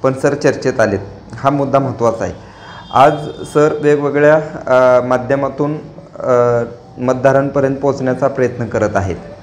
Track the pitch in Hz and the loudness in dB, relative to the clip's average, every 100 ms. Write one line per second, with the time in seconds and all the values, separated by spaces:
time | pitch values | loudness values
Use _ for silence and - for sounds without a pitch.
0 | 135 131 147 139 147 - 131 120 107 98 | 0 0 -2 2 0 0 -2 0 0 0
1 | - - - - 135 143 139 135 135 107 | -6 -18 -18 -4 -2 0 0 0 0 0
2 | 117 - 90 82 - - - - - 120 | -2 0 -8 -8 -18 -20 -20 -20 -2 4
3 | 143 - 131 - - 151 151 151 147 147 | 4 4 -8 -12 -4 0 0 2 2 2
4 | 143 143 147 156 - - - 127 127 127 | 0 2 4 4 0 -10 0 4 6 4
5 | 127 127 117 139 135 131 147 151 - - | 2 -2 0 -2 -2 -4 -4 -4 -10 -20
6 | - - 127 123 120 120 117 - - - | -20 -8 0 2 4 0 -2 -10 -20 -4
7 | 123 127 135 131 - 147 135 135 143 131 | -2 2 2 2 0 0 -2 0 -2 0
8 | 127 127 139 131 123 - 113 110 104 98 | -4 0 -2 0 -2 -2 -4 -2 0 0
9 | 95 85 - - | -4 -8 -12 -20